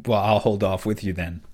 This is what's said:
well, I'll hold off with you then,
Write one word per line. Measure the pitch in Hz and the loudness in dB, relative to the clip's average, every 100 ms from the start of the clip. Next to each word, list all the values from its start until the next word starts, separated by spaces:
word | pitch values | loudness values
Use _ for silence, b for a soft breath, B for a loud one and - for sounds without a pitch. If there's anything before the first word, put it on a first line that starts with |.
| 120 | 0
well, | 107 | 2
I'll | 104 104 | 4 4
hold | 113 104 | 2 2
off | 95 92 | 0 0
with | 107 104 | -2 -2
you | 98 | -4
then, | 90 85 87 - | -4 -6 -8 -14